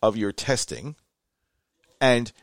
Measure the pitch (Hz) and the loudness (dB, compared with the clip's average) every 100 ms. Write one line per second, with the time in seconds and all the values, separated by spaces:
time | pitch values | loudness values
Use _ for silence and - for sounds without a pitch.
0 | 110 110 101 - - 127 - - 143 151 | 0 2 -4 -4 -2 -2 -2 -8 -12 -16
1 | _ _ _ _ _ _ _ _ _ _ | _ _ _ _ _ _ _ _ _ _
2 | 131 120 113 - | 4 4 0 -12